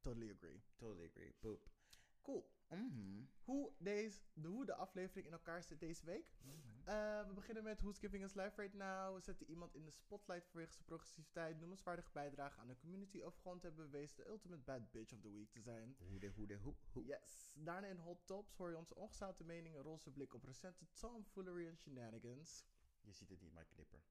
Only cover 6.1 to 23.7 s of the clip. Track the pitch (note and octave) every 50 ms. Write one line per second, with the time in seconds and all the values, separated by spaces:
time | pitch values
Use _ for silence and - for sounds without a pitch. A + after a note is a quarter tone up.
6.1 | F3+ C4+ E4 - - - - C3+ C#3+ D#3+ D3 A#2+ G#2+ A#2+ C#3 - G3+ G#3+ G#3+ G#3+
7.1 | G#3+ G#3 G#3 G3 G3 G3 G3 - A3+ A3 G#3+ A3 G#3+ G#3 G#3 G3+ G3+ - - G3+
8.1 | F#3+ G3 F#3+ G3 G3 G3+ F#3+ G#3 G#3 - G#3 G3 G3+ G3+ G3 F#3+ F#3+ F#3+ F#3+ F#3+
9.1 | F#3+ F#3 F3 - F#3+ - D#3 - D#3+ E3+ F3 E3+ - - D#3 D#3 C#3+ - - -
10.1 | G3+ G3+ G3+ - F#3 F3 F3 - - E3+ E3 D#3+ - - - - E3 E3 - -
11.1 | - - D3+ - - E3+ E3 D#3+ E3 D#3 E3 E3+ F#3+ F#3+ - - F3 E3+ E3+ -
12.1 | - D3+ C#3+ C#3+ C#3 C3+ C#3 C#3+ - - A#2 A#2+ B2+ B2 - D#3+ F3+ G3 G3+ G3
13.1 | G3+ F3+ - E3+ F3 - - F3+ F3+ F3+ - F3+ D#3 D#3 D#3+ D3 C#3 C#3+ D3 D3+
14.1 | - - - - G#3+ G#3+ - F3 F3 D#3+ A#2+ - C3+ B2+ A2 - - A#2 A2+ -
15.1 | - G#2+ - G#2+ G2+ G#2 G#2+ G#2+ - A#2 G#2 A#2+ A#2 A2+ A2+ A#2+ C3+ B2+ F2+ F2+
16.1 | F#2+ F#2+ G2 G2+ G2 - G#2 G2 G2+ G2+ G2 B2+ D#3+ - - - - B2+ A#2+ B2
17.1 | C#3 - - - - - - - - C#3 D#3 D#3+ E3+ F#3 G3+ G3 F#3+ F3 E3 E3+
18.1 | F3+ F3+ - - F#3+ G3+ G#3 - - - F#3 F3 E3 D#3+ E3 - - - G3 G#3+
19.1 | - - G#3 G3 F#3+ F#3+ E3+ D#3+ E3+ E3+ E3 E3 D#3+ C#3+ C3+ D3+ D#3+ D#3 - D#3
20.1 | C3 C#3 C#3 - - A#2+ A#2+ C3 C3 - - F#3 F3+ - E3+ - - - - A3+
21.1 | A#3+ A3+ G#3 - - G3+ F#3+ F#3 F3+ F3 E3+ E3 E3 E3 - - C#3 B2+ A#2 A2+
22.1 | A2 A2+ A2+ A#2+ B2 C#3 D#3+ E3 - - - - - - - - - - - G#2+
23.1 | F#2+ - G2+ F2 F#2+ E2 F2+ E2 D#2+ E2 D#2+ -